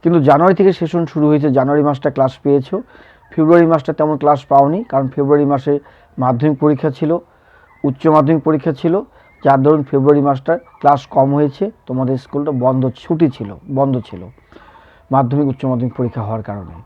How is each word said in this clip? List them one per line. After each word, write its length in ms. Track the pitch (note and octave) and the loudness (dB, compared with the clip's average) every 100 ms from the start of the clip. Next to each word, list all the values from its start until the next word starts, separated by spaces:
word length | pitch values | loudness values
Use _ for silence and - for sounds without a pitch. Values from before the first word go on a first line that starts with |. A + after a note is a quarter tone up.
কিন্তু 180 | E3 E3+ | 2 2
জানুয়ারি 360 | C#3 C#3+ F3+ F#3 | 4 4 4 4
থেকে 180 | G3 | 2
সেশন 320 | F3+ D#3+ F3 E3 | 2 -4 -4 -4
শুরু 220 | D#3+ D3+ | 0 0
হয়েছে, 240 | D3+ D3 | 2 2
জানুয়ারি 320 | C3 C3 D3 | 0 0 0
মাসটা 260 | D3 C3+ D3+ | 0 -2 -4
ক্লাস 300 | C3+ C3 - | -2 -2 -2
পেয়েছো, 420 | - C#3+ C3+ F#3+ - - - _ _ | 0 0 0 -10 -10 -20 -20 _ _
ফেব্রুয়ারি 340 | - D#3 E3+ E3 | -2 4 4 4
মাসটা 280 | D#3+ C3+ | 2 -2
তেমন 240 | D3+ D3+ D3+ | -2 -2 0
ক্লাস 280 | D3 D3 - | 0 0 2
পাওনি, 380 | C#3 C#3 E3+ | 2 4 0
কারণ 240 | A#3+ C3+ C3+ | -4 -4 -4
ফেব্রুয়ারি 380 | C#3 C#3 D3 C#3+ | -4 0 2 2
মাসে 340 | C#3+ C#3 C#3+ - _ _ - | -2 -2 -4 -6 _ _ -6
মাধ্যমিক 400 | B2+ B2 D3+ C#3 | -2 0 0 0
পরীক্ষা 300 | D3+ C#3+ D#3 | 0 0 -4
ছিল, 200 | C3 D#3 E3+ - _ _ _ _ _ | -4 -4 -4 -6 _ _ _ _ _
উচ্চ 240 | C#3+ C3+ D#3+ | -6 -2 2
মাধ্যমিক 360 | D#3 C#3 D#3+ | 2 2 0
পরীক্ষা 280 | D#3 D#3 E3 | 0 -2 -2
ছিল, 300 | D3 E3+ F#3 B3+ _ _ _ | -4 -2 -2 -4 _ _ _
যার 180 | C#3 C#3 | 0 2
দরুন 220 | C3+ D3+ | 4 2
ফেব্রুয়ারি 380 | C3+ C#3 C3+ D3 | 0 0 2 2
মাসটা 360 | C#3+ C3+ C3+ E3+ | 2 -2 -2 -4
ক্লাস 500 | - _ C#3+ C#3+ - | -6 _ 0 0 0
কম 280 | - C3+ C#3+ | 0 2 2
হয়েছে, 360 | D3 C3+ G3+ - - | -2 -2 -8 -8 -10
তোমাদের 300 | B2+ C3 C3 | -6 -4 -4
স্কুলটা 340 | - C#3+ D3 | -6 -6 -4
বন্ধ, 380 | C3+ B2+ C3 C3 B2 | -2 0 0 -2 -6
ছুটি 340 | - D#3+ D#3+ | -6 0 0
ছিল, 260 | - G2+ G2+ - | -2 -14 -14 -8
বন্ধ 300 | C3+ C#3 B2+ - | -2 -2 -2 -6
ছিল 180 | F#2 F2+ _ _ - - - _ _ _ | -16 -18 _ _ -20 -20 -20 _ _ _
মাধ্যমিক, 360 | C3+ B2 C#3 C#3+ | -2 0 0 -2
উচ্চ 180 | C3 C3+ | -2 -4
মাধ্যমিক 300 | B2 B2 - | -4 -4 -4
পরীক্ষা 260 | B2 B2 | -6 -6
হওয়ার 220 | G#2+ A2 | -8 -8
কারণে। 300 | G#2 G#2 E2+ E2 | -8 -12 -14 -18